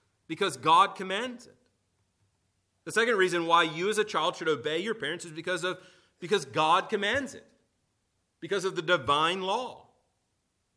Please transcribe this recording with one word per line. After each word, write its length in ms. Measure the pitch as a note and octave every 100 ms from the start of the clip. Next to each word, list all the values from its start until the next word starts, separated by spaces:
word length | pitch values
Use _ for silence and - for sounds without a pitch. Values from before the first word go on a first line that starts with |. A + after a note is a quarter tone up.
| _ _ -
"Because 300 | D#3+ G3 B2+
God 360 | D#3 E3 F#3+
commands 520 | F#3+ F#3+ G3 B3+ A#3+ -
it." 100 | _ _ _ _ _ _ _ _ _ _ _ _ _
The 80 | -
second 240 | G#3 A#3 G#3+
reason 300 | F#3 E3+ E3
why 160 | E3+
you 260 | E3 D#3 F#3+
as 80 | G#3
a 80 |
child 320 | G#3 F3 E3 F3
should 120 | E3
obey 300 | D3 D3 D#3+
your 160 | G#3
parents 300 | A3 C3+ E3+
is 80 | E3+
because 320 | D#3 D#3+ F3+
of, 140 | F3+ F3 - _ _ _
because 240 | E3 G3+
God 460 | C#3+ D#3 D#3 F#3 F#3
commands 440 | G#3 G3+ B3+ B3+
it, 120 | - - _ _ _ _ _ _ _ _ _
because 260 | E3 G3 F#3+
of 100 | E3+
the 60 |
divine 580 | D#3+ F3+ B2+ C#3+ D#3+ F#3+
law. 460 | F#3 A3 B3 - - _ _ _ _ _ _ _ _